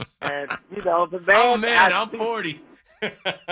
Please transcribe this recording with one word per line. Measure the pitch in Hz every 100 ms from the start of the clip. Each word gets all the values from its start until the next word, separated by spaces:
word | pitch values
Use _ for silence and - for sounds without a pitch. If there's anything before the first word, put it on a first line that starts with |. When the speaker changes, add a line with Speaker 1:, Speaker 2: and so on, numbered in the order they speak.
| 127 _
Speaker 1:
And, | - 143 139 156 _
you | 202
know, | 180 170 175
the | 180
man | 170 202
Speaker 2:
Oh, | 240 240
man, | 226 233 190
Speaker 1:
has |
Speaker 2:
I'm | 180 220
Speaker 1:
to | 226
Speaker 2:
forty. | 220 226 175 151 - _ _ _
<laughs> | 214 - 185 185 -